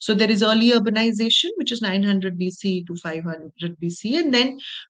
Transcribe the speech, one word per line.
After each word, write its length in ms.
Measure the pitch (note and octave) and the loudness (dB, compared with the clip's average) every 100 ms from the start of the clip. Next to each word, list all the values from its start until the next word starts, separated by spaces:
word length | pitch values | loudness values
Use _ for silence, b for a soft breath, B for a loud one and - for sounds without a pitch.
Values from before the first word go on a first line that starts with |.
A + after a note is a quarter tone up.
So 140 | - | -2
there 160 | G#3 A3 | 2 2
is 120 | G#3 | 4
early 280 | A3 A3 A#3 | 4 4 6
urbanization, 800 | A#3 G#3+ G#3+ A3+ G#3 A3+ - F4 A4 | 4 2 2 0 0 2 2 0 -4
which 120 | B3 | -6
is 120 | A#3 | -4
nine 200 | G#3 G3 | 0 2
hundred 360 | G3+ G3 F#3+ F3 | 2 2 0 -2
B 120 | F#3 | -4
C 320 | F#3 G3 F#3 F3 | -2 -2 -2 -4
to 100 | E3+ | -10
five 280 | E3+ D#3+ | -8 -8
hundred 540 | E3 D#3+ D#3 - E3+ E3+ | -8 -10 -14 -10 -10 -6
B 120 | E3+ | -6
C. 260 | F3 G#3+ D#4 | -6 -2 0
And 160 | D#4+ | 2
then, 260 | B3 C4 C4+ B B | 2 0 -4 B B